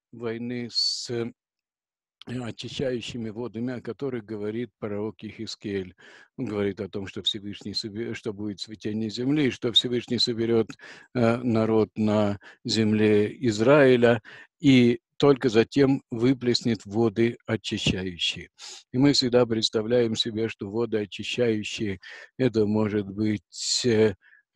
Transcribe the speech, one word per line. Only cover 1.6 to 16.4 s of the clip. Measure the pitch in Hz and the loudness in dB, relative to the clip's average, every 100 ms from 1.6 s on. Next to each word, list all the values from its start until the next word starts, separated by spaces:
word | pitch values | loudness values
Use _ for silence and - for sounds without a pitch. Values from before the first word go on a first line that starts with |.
| _ _ _ _ _ _ - | _ _ _ _ _ _ -12
очищающими | 127 117 107 120 - 135 123 - 123 110 | -10 -8 -10 -10 -6 -4 -4 -8 -10 -10
водами, | 107 120 110 123 120 | -8 -10 -6 -6 -6
о | |
которых | - 110 139 120 104 | -10 -8 -6 -6 -8
говорит | 107 104 113 120 _ | -8 -6 -6 -8 _
пророк | 110 101 107 - | -8 -6 -8 -10
Ихискель. | 107 98 107 - 107 98 92 - - - _ - | -16 -12 -12 -10 -6 -6 -6 -14 -20 -20 _ -10
Он | 120 | -6
говорит | 104 101 95 | -2 -4 -4
о | 98 | -8
том, | 104 95 | -8 -10
что | 107 | -6
Всевышний | - 107 101 95 107 95 | -4 -6 -8 -12 -10 -8
собе-, | 113 101 117 110 | -8 -8 -8 -8
что | 117 | -8
будет | 101 104 98 | -6 -8 -8
цветение | - 110 110 107 110 | -12 -10 -6 -4 -4
земли, | 117 127 151 135 | -4 0 2 0
что | - 123 | 0 -2
Всевышний | 104 127 120 - 120 | 0 0 -4 -2 -2
соберёт, | - 113 113 113 104 - - - - 127 | -2 0 2 2 0 -6 -20 -20 -8 0
э, | 117 120 | 2 2
народ | 123 110 110 110 104 110 | 0 2 4 2 2 0
на | 107 107 104 98 - - 123 | 2 2 2 -2 -10 -12 -4
земле | 110 107 107 107 104 104 - 127 | 0 2 4 4 4 2 0 -2
Израиля | 107 113 147 131 127 117 117 - - - _ | 2 6 8 8 8 6 4 -2 -20 -20 _
и | 147 131 120 120 _ _ | 6 6 6 4 _ _
только | 143 139 131 | 4 4 4
затем | 143 156 143 135 139 - | 4 4 4 4 2 -4
выплеснет | 117 120 127 | 0 0 2